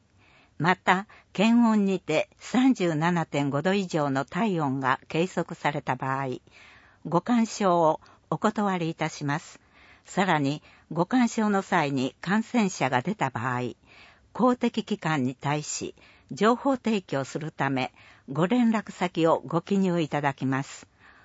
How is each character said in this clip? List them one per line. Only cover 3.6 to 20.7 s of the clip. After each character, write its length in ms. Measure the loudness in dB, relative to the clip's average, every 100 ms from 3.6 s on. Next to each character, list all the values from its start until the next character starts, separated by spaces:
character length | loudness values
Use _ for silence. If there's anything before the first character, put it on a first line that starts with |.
度 140 | 0
以 120 | 0 0
上 220 | -2 0
の 160 | -2
体 360 | -4 -2 -2 0
温 200 | -2 0
が 200 | 0 -2 -2
計 180 | -2 -2
測 280 | -2 -6
さ 160 | -4 -4
れ 120 | -2
た 140 | -4 -4
場 220 | -4 -4
合、 200 | -4 -8 -12 -20 -20 -20 -20 _ -4
ご 140 | -2
干 240 | 2 0
渉 340 | 0 0 2 4
を 180 | 4 0 -6 -16 -8
お 80 | -2
断 400 | -2 0 -2 -2
り 100 | -4
い 60 |
た 160 | -4 -6
し 160 | -6 -6
ま 120 | -6
す。 220 | -8 -20 _ _ -20 -20 -8
さ 180 | -2
ら 140 | 2 2
に、 240 | 0 -2 -8 -20 -6
ご 140 | -2
干 240 | 0 2 2
渉 220 | 2 0
の 100 | 0
際 320 | 2 2 2
に 220 | 0 -2 -4
感 200 | -2 -2
染 280 | 0 0 0
者 180 | 0 0
が 140 | 0
出 120 | 0
た 140 | -2 -2
場 280 | -2 -4 -4
合、 180 | -4 -8 _ -20 -20 -20 _
公 240 | 0 0 2
的 280 | 0 -2
機 120 | -4 -4
関 280 | -2 -2
に 100 | -2
対 280 | -2 -2 -2
し、 320 | -4 -8 -10 -12 -20 _ -14
情 260 | 0 2 2
報 200 | 0 0
提 260 | 0 -2
供 220 | -2 -4
す 140 | -4 -6
る 140 | -8
た 160 | -4 -2
め、 240 | -2 -4 -8 -20 -20 -8
ご 160 | -2 2
連 240 | 2 2
絡 220 | 2 -2
先 340 | -6 -4 0 2
を 160 | 2
ご 160 | 0 -4
記 180 | 0 0
入 220 | 2 0
い 80 | 0
た 120 | -2
だ 120 | -2
き 140 | -2 -2
ま 160 | -2
す。 240 | -4